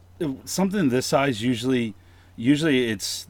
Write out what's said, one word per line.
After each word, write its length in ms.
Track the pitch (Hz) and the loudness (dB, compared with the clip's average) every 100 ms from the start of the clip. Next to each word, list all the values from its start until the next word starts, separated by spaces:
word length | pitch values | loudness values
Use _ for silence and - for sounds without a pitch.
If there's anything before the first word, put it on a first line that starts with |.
| - - 160 131 - | -20 -6 -6 -6 -8
Something 440 | - 190 208 143 | -2 0 2 2
this 160 | 123 - | 2 2
size, 360 | 147 139 104 | 2 2 0
usually, 520 | 120 113 127 127 113 - - - - - | -2 -2 0 0 -2 -8 -20 -20 -20 -4
usually 540 | 117 143 160 131 120 | 2 2 4 2 2
it's, 340 | 104 - - | -2 -6 -8